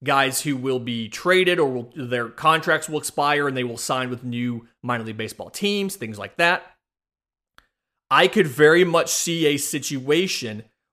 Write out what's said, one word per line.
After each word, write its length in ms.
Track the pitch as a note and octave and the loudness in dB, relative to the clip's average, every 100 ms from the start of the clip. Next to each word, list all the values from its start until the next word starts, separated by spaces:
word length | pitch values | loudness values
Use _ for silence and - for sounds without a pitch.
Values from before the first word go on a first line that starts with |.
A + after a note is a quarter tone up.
guys 380 | C3 C#3 C3+ B2+ | 0 2 2 0
who 160 | D3+ C3+ | -4 -4
will 240 | B2+ B2+ | -2 -4
be 280 | A#2+ A#2 A2 | -2 -6 -6
traded 520 | - F3 F#3 F3+ F3 | -6 0 2 4 2
or 100 | C#3+ | 0
will, 220 | B2+ A#2 | -2 -8
their 340 | E3 B2 B2 A#2 | -12 -6 -4 -4
contracts 600 | A2 D#3 D#3+ D#3+ D#3 D#3 | -2 2 2 2 -2 0
will 100 | D3+ | -6
expire 480 | C#3+ - C#3+ D3 C#3+ | -6 -2 0 2 0
and 100 | C3 | -2
they 60 | |
will 140 | B2 A2+ | -4 -6
sign 340 | - C3+ B2+ | -4 -4 -4
with 140 | B2 | -6
new 420 | B2+ A#2+ B2 A#2 - _ | -6 -4 -4 -4 -10 _
minor 220 | A#2+ A#2+ | -6 -4
league 120 | A2+ A2 | -6 -8
baseball 340 | G#2+ - E2+ | -8 -10 -14
teams, 440 | - G3+ G3+ G3 | -4 -2 -2 -2
things 240 | - A2+ G#2+ | -6 -10 -10
like 180 | G2 - | -12 0
that. 260 | E3+ F#3 - _ _ _ _ _ _ _ _ _ _ _ _ _ _ | 0 0 -4 _ _ _ _ _ _ _ _ _ _ _ _ _ _
I 160 | C#3 F#3 | 4 4
could 220 | G#3 E3+ | 4 0
very 340 | A#2+ D3+ E3 | 6 6 8
much 280 | F3+ E3 - | 6 4 0
see 360 | - - E3+ D3+ | -2 -2 0 0
a 100 | C#3+ | 0
situation 1080 | - D3+ - C3+ C3 D#3 F#3 - A#2 G#2+ - _ _ | -4 -6 -6 -8 0 0 2 -4 -6 -10 -14 _ _